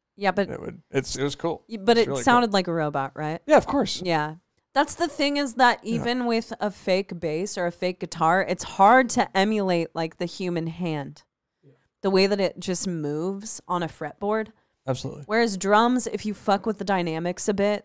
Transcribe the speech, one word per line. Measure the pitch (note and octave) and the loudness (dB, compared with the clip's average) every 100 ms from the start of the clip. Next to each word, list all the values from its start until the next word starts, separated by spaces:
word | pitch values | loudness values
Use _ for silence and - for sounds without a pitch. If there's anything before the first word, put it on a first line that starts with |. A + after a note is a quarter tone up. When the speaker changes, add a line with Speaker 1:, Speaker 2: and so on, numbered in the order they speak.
| _ - | _ -2
Speaker 1:
Yeah, | - | -2
but | F#3 F3 | 0 -4
Speaker 2:
And | D3 | -6
it | |
would, | - - _ | -12 -14 _
it's, | C3+ C3 C3+ | -4 -4 -4
it | |
was | C#3+ C#3 | -4 -2
cool. | E3 - _ | -6 -6 _
Speaker 1:
y-, | A3 | -4
but | G3 A#3 | 2 4
Speaker 2:
It's | G3+ | 2
Speaker 1:
it | |
Speaker 2:
really | C3+ | 2
cool. | |
Speaker 1:
sounded | C4 A#3+ A#3+ | 4 4 4
like | G3 F3+ | 2 0
a | |
robot, | E3 D3+ C#3+ C3+ | -2 0 -2 -4
right? | - D3+ D#3+ - | -6 -6 -6 4
Speaker 2:
Yeah, | D4 | 4
of | - | 4
course. | C#4+ G#3 - | -2 -2 -4
Speaker 1:
Yeah. | F3+ D#3 D3+ E3 _ _ _ | -2 0 0 -8 _ _ _
That's | C4+ D4 - | 0 0 -2
the | E4+ | -4
thing | - C#4+ C#4+ | 0 0 0
is | C#4+ A3+ | -2 4
that | B3 - | 4 4
Speaker 2:
Yeah. | - A#3 | -2 -2
Speaker 1:
even | A#3 B3+ A#3+ | -2 -2 0
with | A3+ A3 A3 | -2 -4 -6
a | G#3 | -6
fake | - - F#3 G3 F3 | -4 -2 0 -2 -6
bass | E3 D#3 G3+ - | -4 -4 -6 -4
or | F3 | -4
a | |
fake | - F#3 F#3 | -2 -6 -6
guitar, | E3+ D#3+ D#3+ F#3 F3+ | -10 0 2 4 2
it's | F3+ | -4
hard | - - G3 B3+ B3+ | -6 6 8 8 6
to | A#3+ A#3 F#3+ | 0 0 2
emulate, | G3+ G#3+ F#3+ E3+ E3 - | 2 0 0 0 -2 -4
like, | E3 - | -6 -6
the | F3 | -8
human | - F3+ F3 E3 | -6 -4 -4 -4
hand. | E3 F3+ D3+ C#3 D3 _ _ _ _ | -4 -4 -4 -6 -14 _ _ _ _
Speaker 2:
Yeah. | _ _ _ _ | _ _ _ _
Speaker 1:
The | G3 | 0
way | F#3+ G3 | 2 2
that | G3+ | 2
it | F#3 - | -2 -2
just | F#3 F3+ F#3+ | -6 -4 -4
moves | E3 D3 D3+ F3+ G3 G#3+ - - | -4 -4 -4 -4 -6 -10 -14 -6
on | F3 | -4
a | E3 | -4
fretboard. | - D3+ - G3+ A3 A3 _ _ _ - | -6 -12 -6 -2 -2 -4 _ _ _ -6
Speaker 2:
Absolutely. | C3 E3 D3 D3 | -4 -6 -12 -4
Speaker 1:
Whereas | A3 A#3 F#3+ | 0 0 0
drums, | G3 G#3 A#3 B3+ A3+ | 2 4 4 2 0
if | G#3 G#3+ | -2 -2
you | |
fuck | G3+ - G3 A3+ | -4 0 0 0
with | G#3 | -6
the | G3 | -2
dynamics | F#3+ E3+ D#3+ F3 F3+ - | 0 0 -2 -4 -4 -2
a | |
bit, | G3+ G3+ G#3 | 0 0 -2